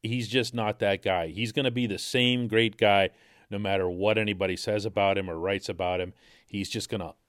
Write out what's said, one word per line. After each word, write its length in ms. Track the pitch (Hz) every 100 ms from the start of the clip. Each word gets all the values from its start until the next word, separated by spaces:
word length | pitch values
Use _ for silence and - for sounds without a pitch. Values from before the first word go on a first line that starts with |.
He's 260 | 117 123 107
just 260 | 127 120
not 240 | 120 107 104
that 240 | 101 98
guy. 260 | 98 92 80
He's 240 | 87 113
gonna 180 | 131 131
be 160 | 120 117
the 120 | 95
same 500 | - 131 123 123 117
great 300 | 110 113 -
guy 320 | 107 101 95 _ _ _ _
no 80 | 101
matter 300 | 104 98 90
what 260 | 90 104 107
anybody 400 | 107 95 95 90
says 300 | - 107 104
about 320 | 104 98 98
him 100 | 92
or 100 | 80
writes 300 | 90 98 -
about 320 | 90 90 92
him. 140 | 90 - _ _ _
He's 240 | 104 95
just 180 | 110 -
gonna 260 | 110 82 -